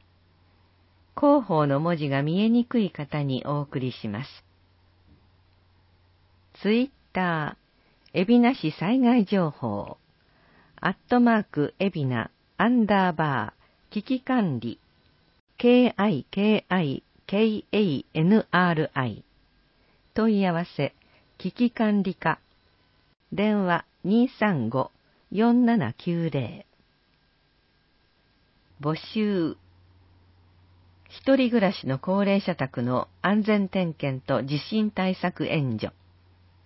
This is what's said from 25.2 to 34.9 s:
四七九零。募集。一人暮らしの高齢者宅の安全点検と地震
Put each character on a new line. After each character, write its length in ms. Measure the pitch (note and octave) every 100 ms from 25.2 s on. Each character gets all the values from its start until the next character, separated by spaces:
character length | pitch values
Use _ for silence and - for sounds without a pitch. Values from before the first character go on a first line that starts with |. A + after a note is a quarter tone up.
| _
四 340 | F#3 A#3 A#3+ A#3
七 280 | A#3 A#2
九 360 | - F3 E3+ E3
零。 360 | C#3+ A2 - - _ _ _ _ _ _ _ _ _ _ _ _ _ _ _ _ _ _ _ _ -
募 140 | C#3+ D#3+
集。 600 | - A3 G#3 G3 D#3 - _ _ _ _ _ _ _ _ _ _ _ _ _ _ _
一 260 | - - C4+
人 140 | B3
暮 100 | A#3
ら 140 | F#3+
し 140 | - B2+
の 120 | C3+
高 240 | - F#3+
齢 180 | G3+ G3
者 140 | - E3+
宅 260 | C3+ -
の 260 | B2 B2+ - _
安 220 | F3 G#3
全 260 | G#3 G#3 F#3+
点 240 | F#3+ E3+
検 320 | D3+ C#3 C3 -
と 180 | B2+
地 160 | C3+ D3
震 320 | - G#3+ G#3+